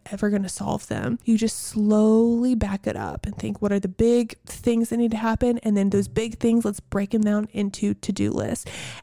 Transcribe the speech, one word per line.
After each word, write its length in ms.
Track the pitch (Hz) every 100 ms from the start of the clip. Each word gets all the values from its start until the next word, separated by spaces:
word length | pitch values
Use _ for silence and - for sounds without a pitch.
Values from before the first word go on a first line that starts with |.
| -
ever 200 | 196 208
gonna 180 | 202 185
solve 380 | - 202 - -
them?" 320 | - - 240
You 120 | - 220
just 220 | 226 -
slowly 960 | - 220 208 214 214 220 233 233 247
back 320 | 247 202 196 -
it 100 | -
up 300 | 98 - -
and 100 | 202
think, 240 | 208 202
"What 120 | 208
are 80 | 202
the 80 | 196
big 500 | 185 226 240 226 - -
things 420 | - - 233 233
that 80 | 233
need 140 | 233
to 80 | 220
happen?" 400 | 226 220 247 233
And 180 | 226 202
then 140 | 196
those 180 | 196 196
big 300 | - 226 -
things, 260 | 233 233
let's 160 | 214 208
break 300 | - 202 196
them 120 | 226
down 260 | 214 208 214
into 400 | - 202 202 202
to-do 360 | 202 - 196 202
lists. 400 | - 107 - - - - -